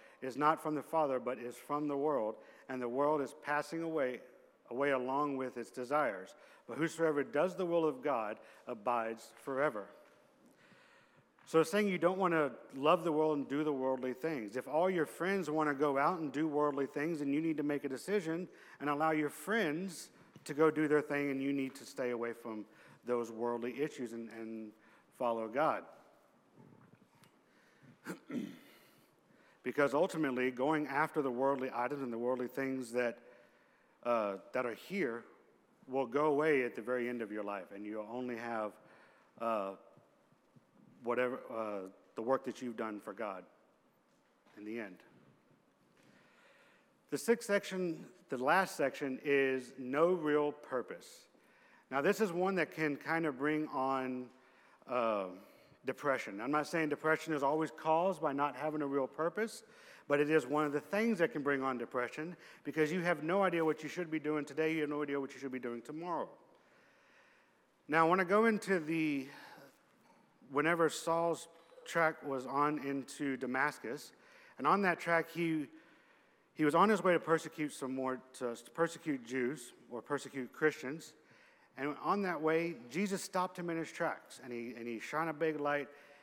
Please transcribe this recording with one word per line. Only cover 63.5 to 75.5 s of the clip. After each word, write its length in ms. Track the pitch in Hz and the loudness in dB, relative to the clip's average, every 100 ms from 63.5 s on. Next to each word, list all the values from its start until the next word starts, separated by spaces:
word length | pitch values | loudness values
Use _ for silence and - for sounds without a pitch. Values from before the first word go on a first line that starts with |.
| 170 | 4
what 200 | 160 151 | 2 2
you 40 | - | -4
should 220 | 175 170 | -6 -4
be 80 | 156 | -2
doing 260 | 147 156 | 0 -2
today, 300 | 143 139 160 | -2 0 0
you 60 | 160 | 2
have 100 | 147 | 0
no 140 | 147 | -2
idea 160 | 147 139 | -2 -2
what 120 | 135 | -4
you 60 | 127 | -6
should 140 | 139 | -6
be 80 | 127 | -6
doing 200 | 123 120 | -6 -8
tomorrow. 480 | 113 151 175 160 98 - - - _ _ _ _ _ - - _ _ _ _ _ - | -8 -8 -4 -4 -4 -10 -20 -20 _ _ _ _ _ -20 -20 _ _ _ _ _ 0
Now, 180 | 156 | 4
I 40 | 165 | 6
wanna 160 | 180 | 4
go 220 | 180 202 226 | 4 4 4
into 340 | 214 - 190 | 2 0 -2
the 480 | 151 165 156 139 135 - - - - - _ _ _ _ _ _ - | 0 0 0 -2 -4 -12 -18 -20 -20 -20 _ _ _ _ _ _ -4
whenever 380 | 139 156 170 160 | 2 2 4 2
Saul's 600 | - - 165 170 160 - - - - | 2 0 2 2 -2 -6 -20 -20 -20
track 380 | - 170 160 156 143 | -4 2 2 2 -4
was 200 | 135 127 | -4 -2
on 320 | 135 147 151 | 2 2 2
into 580 | 139 139 123 - 143 131 | -2 -4 -6 -4 -2 -2
Damascus, 760 | 127 127 147 - 110 143 - - - - - - | -2 0 0 -2 -8 -8 -10 -20 -20 -20 -20 0
and 80 | 139 | 4
on 160 | 190 | 4
that 160 | 196 165 | 4 2
track, 320 | - 170 160 | 2 2 2
he, 360 | 160 170 | 0 0